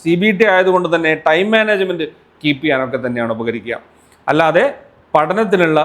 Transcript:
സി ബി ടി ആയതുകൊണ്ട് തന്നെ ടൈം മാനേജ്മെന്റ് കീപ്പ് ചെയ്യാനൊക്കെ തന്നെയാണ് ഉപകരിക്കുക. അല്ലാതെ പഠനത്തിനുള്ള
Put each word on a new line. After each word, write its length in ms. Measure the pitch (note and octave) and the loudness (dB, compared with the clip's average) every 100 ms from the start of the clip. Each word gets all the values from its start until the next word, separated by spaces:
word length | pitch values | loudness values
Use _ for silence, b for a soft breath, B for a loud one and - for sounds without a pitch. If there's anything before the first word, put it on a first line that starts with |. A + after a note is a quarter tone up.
സി 100 | D#3+ F3 | -2 0
ബി 100 | G#3+ G3 | 0 2
ടി 60 | G#3+ | 2
ആയതുകൊണ്ട് 340 | F#3 F#3 F#3 F3+ | 4 2 2 0
തന്നെ 180 | E3 E3 D3+ D#3 | 0 0 0 0
ടൈം 180 | D#3+ G3+ | 0 2
മാനേജ്മെന്റ് 520 | A3 G#3+ G3+ F#3+ F3 D3+ - _ _ | 0 0 -2 -2 -4 -8 -12 _ _
കീപ്പ് 200 | D3+ C#3 | -4 -2
ചെയ്യാനൊക്കെ 340 | D3+ C3+ C3 B2+ B2 | -2 -2 -2 -4 -4
തന്നെയാണ് 260 | A#2+ A#2 A2+ | -4 -4 -4
ഉപകരിക്കുക. 380 | A#2 A#2 A2 A2+ - b b b - | -4 -6 -8 -10 -12 b b b -2
അല്ലാതെ 340 | D3 D#3+ D#3+ C4+ - - _ _ | 2 2 2 0 -4 -16 _ _
പഠനത്തിനുള്ള 640 | D#3 D#3 F#3+ A3 F#3 E3 D#3 | 0 0 -2 0 0 2 2